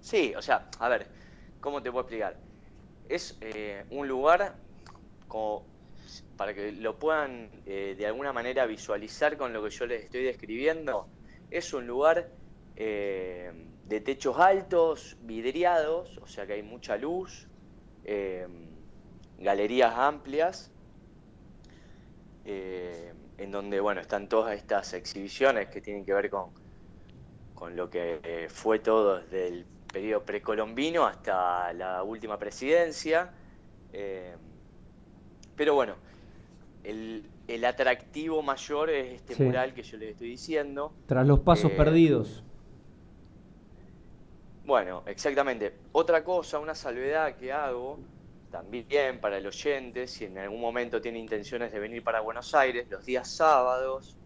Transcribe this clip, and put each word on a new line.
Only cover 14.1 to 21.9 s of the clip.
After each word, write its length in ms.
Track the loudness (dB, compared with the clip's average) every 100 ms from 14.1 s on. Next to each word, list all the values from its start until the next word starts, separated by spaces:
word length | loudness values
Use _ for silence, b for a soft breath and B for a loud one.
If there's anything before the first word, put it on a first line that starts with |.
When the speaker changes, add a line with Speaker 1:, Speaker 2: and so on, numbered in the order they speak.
| -2 0 6
Speaker 1:
altos, 760 | 8 8 4 4 4 2 -6 -18
vidriados, 960 | -10 -4 -4 2 4 4 2 -2 -6 -16
o 80 | -16
sea 200 | -12 -8
que 80 |
hay 80 | -8
mucha 340 | -8 -14 -4 -4
luz, 500 | -2 -4 -6 -12 -20 -20 -20 -20 -20 -18 -6
eh, 400 | -4 -2 -6 -10 -14 -18 -18 -20 -20 -20 -20 -20 -6
galerías 560 | 0 2 4 6 6 6
amplias, 760 | 2 2 -4 0 0 0 -16 -20 -20 -20 -20 -20 -20 -20 -20 -20 b b b